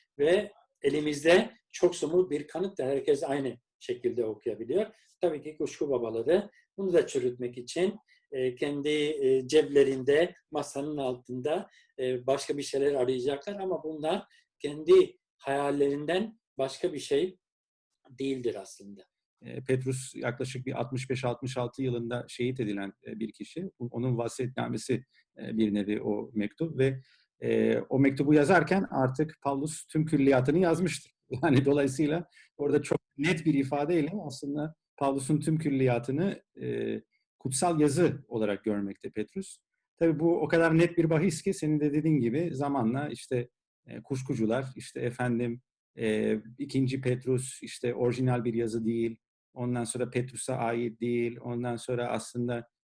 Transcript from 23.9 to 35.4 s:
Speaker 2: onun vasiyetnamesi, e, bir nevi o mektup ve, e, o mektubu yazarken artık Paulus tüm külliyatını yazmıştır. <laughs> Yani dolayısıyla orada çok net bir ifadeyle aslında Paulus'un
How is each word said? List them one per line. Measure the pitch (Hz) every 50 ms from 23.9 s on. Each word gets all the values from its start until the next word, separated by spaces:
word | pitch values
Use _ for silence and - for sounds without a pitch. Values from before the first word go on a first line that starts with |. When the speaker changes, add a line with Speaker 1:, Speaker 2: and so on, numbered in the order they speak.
Speaker 2:
onun | - 117 120 131 123 113
vasiyetnamesi, | 117 113 - - 131 127 131 - 120 117 123 113 - - 127 113 131 _ _ _ _ _ _ -
e, | - 123 113 110
bir | 110 104 98
nevi | 104 101 101 107 110 110
o | 110 104 107 113 110 -
mektup | 110 101 104 - - 165 165 156 127
ve, | 131 135 131 131 131 _ _ _ _ _ _ _
e, | 120 117 113 113 110 110 113 117
o | - - - 131
mektubu | 135 135 131 135 143 143 151
yazarken | 151 143 143 190 175 156 160 185 196 190 -
artık | - 139 131 127 131 - 156 160 - _ -
Paulus | 139 139 139 139 156 - - -
tüm | - - 156 156
külliyatını | 156 156 139 135 135 135 127 127 139 147 175
yazmıştır. | 185 170 165 156 185 165 - - - - _ _ _ -
<laughs> | 131 127 147
Yani | 170 143 165 135
dolayısıyla | 139 143 147 139 139 135 131 156 147 151 165 175 - _ - - _ _
orada | - 147 147 147 147 147
çok | - - - - _ _ -
net | 143 165 185 160 160
bir | 160 147
ifadeyle | 139 135 131 147 143 147 151 180 165 143 147 190 208 175
aslında | 147 127 - - 139 143 151 147 160 156 _ _ _ _
Paulus'un | - 139 139 139 139 131 131 156 151